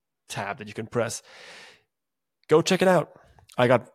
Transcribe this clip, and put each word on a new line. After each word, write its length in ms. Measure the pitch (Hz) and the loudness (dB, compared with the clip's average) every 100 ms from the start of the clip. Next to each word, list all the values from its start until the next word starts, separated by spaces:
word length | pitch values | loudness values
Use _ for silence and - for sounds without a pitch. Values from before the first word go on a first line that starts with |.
| _ _ - | _ _ -16
tab 280 | - 101 101 | -10 -10 -10
that 100 | 107 | -12
you 60 | |
can 140 | 107 113 | -12 -8
press. 340 | 123 117 - - - - - - - _ _ _ _ _ _ - | -4 -4 -6 -16 -20 -20 -20 -20 -20 _ _ _ _ _ _ 0
Go 140 | 156 | 0
check 200 | 160 185 | 2 0
it 60 | 185 | 2
out. 240 | 180 151 - _ _ _ - | 2 0 -10 _ _ _ 0
I 100 | 127 | 2
got 220 | 123 - | 2 0